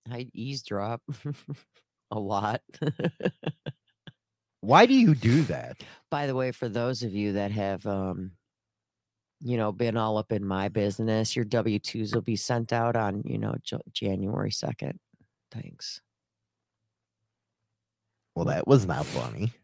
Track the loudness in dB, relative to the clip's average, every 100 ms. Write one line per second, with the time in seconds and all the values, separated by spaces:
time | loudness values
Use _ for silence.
0 | -10 -12 -10 -10 -8 -8 -6 -4 -4 -6
1 | -10 -10 -8 -10 -12 -14 _ _ _ _
2 | _ -6 -2 0 0 -4 _ -4 -4 -2
3 | -4 -2 -6 -4 -8 -8 -12 -14 _ _
4 | -20 _ _ _ _ _ 6 8 10 8
5 | 8 6 6 4 4 -2 -8 -14 -18 -20
6 | _ -2 0 0 -2 -2 -4 -2 -2 -2
7 | -4 -2 0 0 -2 -2 -2 -2 -2 -2
8 | -2 -4 -8 -14 _ _ _ _ _ _
9 | _ _ _ _ -4 0 0 0 0 2
10 | 0 0 0 -2 0 -2 0 0 0 0
11 | 0 0 0 -2 0 0 0 0 -2 -6
12 | -2 -2 0 -2 0 -2 0 0 2 2
13 | 0 -2 -4 -4 -2 -4 -6 -10 -8 -4
14 | -2 -2 -2 -2 -2 -4 -6 -6 -8 -8
15 | _ _ _ _ _ -14 -14 -14 -14 -14
16 | _ _ _ _ _ _ _ _ _ _
17 | _ _ _ _ _ _ _ _ _ _
18 | _ _ _ -4 -2 -2 6 6 6 -4
19 | -4 -4 -6 -4 -6 -6